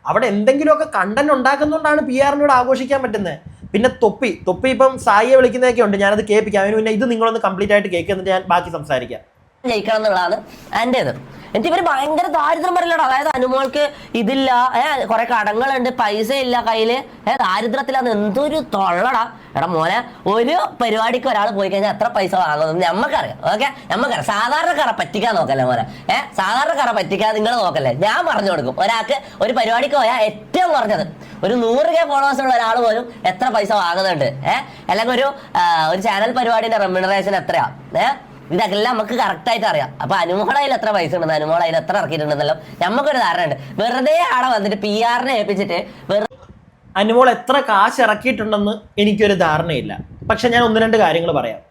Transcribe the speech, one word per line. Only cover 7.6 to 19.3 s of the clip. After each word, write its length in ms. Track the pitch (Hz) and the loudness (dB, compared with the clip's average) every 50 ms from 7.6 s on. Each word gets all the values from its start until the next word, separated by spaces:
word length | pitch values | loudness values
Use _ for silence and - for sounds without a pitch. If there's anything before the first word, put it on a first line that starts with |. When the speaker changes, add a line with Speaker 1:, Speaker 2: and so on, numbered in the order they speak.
| 208 202 208 | 0 2 2
Speaker 1:
ആയിട്ട് 120 | 208 202 202 180 | 2 2 0 -2
കേൾക്കുക, 180 | 170 165 190 196 | -2 -2 -2 -4
എന്നിട്ട് 180 | 185 185 190 185 | -2 0 0 -2
ഞാൻ 100 | 185 185 185 175 | -2 0 0 0
ബാക്കി 180 | 175 180 175 160 | 0 0 -2 -8
സംസാരിക്കാം. 460 | 156 151 156 139 127 120 117 120 - - _ _ _ _ _ _ _ - 254 | -10 -4 -2 -2 -2 -2 -6 -12 -14 -14 _ _ _ _ _ _ _ -4 -2
Speaker 2:
ജയിക്കണം 280 | 233 208 196 226 220 220 | -2 -2 0 0 -2 0
എന്നുള്ളതാണ് 360 | 214 214 196 185 175 170 202 - - - - - - - - 208 | 0 0 0 0 0 -2 -2 -4 -6 -16 -20 -20 -16 -6 -4 -2
എൻ്റെ 180 | 233 247 254 247 170 | -2 0 0 0 0
ഇത്. 60 | 135 135 - - - - - - - - | -2 -6 -8 -14 -18 -20 -20 -16 -6 -4
എന്നിട്ട് 160 | 214 220 330 | -2 0 0
ഇവര് 140 | 320 381 349 | 0 0 0
ഭയങ്കര 400 | 339 277 262 277 302 311 311 349 381 - | 0 0 0 -2 -2 0 -2 -2 0 0
ദാരിദ്ര്യം 380 | 320 294 302 330 320 311 359 359 | 0 2 0 0 0 0 0 0
പറയലടാ. 280 | 359 349 339 330 320 311 | 0 0 0 0 0 2
അതായത് 220 | 262 262 269 285 311 302 | 2 2 0 0 0 0
അനുമോൾക്ക് 460 | 254 254 254 262 269 269 254 - 294 294 294 294 - - - - 233 | 0 0 0 0 -2 -2 -2 -2 -2 -2 -2 -4 -12 -16 -6 -4 -2
ഇതില്ല, 300 | 226 202 269 269 269 262 247 240 247 254 - 233 | -2 0 0 0 2 2 2 2 2 2 0 0
ഏ, 20 | 262 311 294 262 - 196 | 0 0 -2 -4 -2 -2
കുറെ 120 | 226 220 240 233 | -2 -2 0 0
കടങ്ങളുണ്ട്, 580 | 240 220 208 208 208 226 254 269 269 254 240 240 240 247 | -2 0 0 0 0 0 0 0 0 0 -2 -2 -2 -2
പൈസ 280 | 233 208 208 214 220 226 277 277 262 | -2 0 0 -2 -2 -2 -2 -2 0
ഇല്ല 120 | 247 240 240 226 | 0 -2 0 0
കയ്യില്, 300 | 226 226 226 220 226 240 269 269 - - - - 202 | 0 0 0 2 0 0 -2 -4 -10 -20 -8 -4 -4
ഏ, 40 | 254 262 226 | -2 0 0
ദാരിദ്ര്യത്തിലാന്ന്. 680 | 185 185 208 226 233 214 269 269 262 262 262 247 247 220 | 0 0 -2 -2 -2 -2 -4 -4 -2 -2 0 0 0 0
എന്തൊരു 420 | 208 208 214 190 254 294 302 294 320 277 - - | 0 -2 -2 0 0 -2 0 -2 -4 -4 -4 -2
തൊള്ളടാ. 480 | 196 190 185 175 175 208 247 254 226 233 233 | -2 0 0 0 0 0 0 0 0 -2 -4